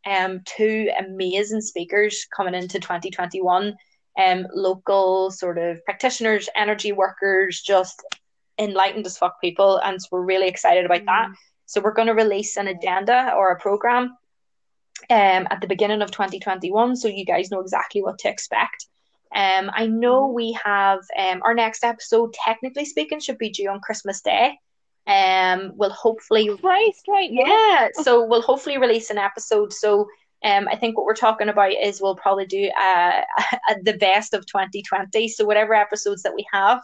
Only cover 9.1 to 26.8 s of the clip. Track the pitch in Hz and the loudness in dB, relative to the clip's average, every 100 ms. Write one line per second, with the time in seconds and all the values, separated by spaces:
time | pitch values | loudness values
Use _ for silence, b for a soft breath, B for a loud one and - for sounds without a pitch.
9.1 | - 180 - 180 170 196 190 196 190 190 | -2 -2 -2 -6 4 4 4 0 -4 -6
10.1 | 180 180 190 190 180 - 180 175 175 202 | -6 -2 0 0 0 2 2 4 0 2
11.1 | 196 220 196 b _ _ - 202 220 226 | 0 0 -6 b _ _ -2 0 2 2
12.1 | 220 220 196 214 - 202 180 185 185 202 | 2 2 0 -4 -6 -6 -4 -2 -2 2
13.1 | 247 254 - 190 180 202 208 233 247 254 | 2 2 2 2 0 -2 0 0 0 -2
14.1 | 247 _ _ _ _ _ _ _ - - | -8 _ _ _ _ _ _ _ -20 2
15.1 | 233 196 185 185 196 190 190 208 214 202 | 4 6 4 0 -6 -4 -2 0 0 -4
16.1 | - 196 190 202 190 180 202 240 247 233 | -4 -6 -4 -6 -6 -2 0 0 0 -4
17.1 | 196 185 175 190 196 185 - - 208 196 | -4 -2 -2 -2 -6 -4 -6 -4 -4 -4
18.1 | 190 208 208 - 208 214 - - _ _ | -4 -6 -6 -6 -4 -4 -6 -20 _ _
19.1 | _ _ - 196 190 196 - 226 226 240 | _ _ -2 0 0 -2 -4 -2 0 2
20.1 | 254 269 240 233 233 208 202 196 196 190 | 4 2 -2 -4 -4 -2 2 2 0 -4
21.1 | - 190 180 220 233 226 226 233 226 - | -4 -4 0 0 2 0 0 -4 -4 0
22.1 | 226 233 226 - 226 262 262 294 - 311 | 0 0 -2 -4 -4 -6 -8 -6 -4 -4
23.1 | 302 302 226 220 196 196 202 - 214 202 | -6 -8 -6 -6 -6 -6 -6 -8 -8 -8
24.1 | 196 - 202 254 294 _ _ _ _ - | -6 -2 2 2 -2 _ _ _ _ 0
25.1 | 196 190 185 185 180 135 202 202 202 226 | 2 4 2 2 0 -4 -2 -2 0 -2
26.1 | 226 - 220 214 202 370 370 | -2 0 2 2 0 2 2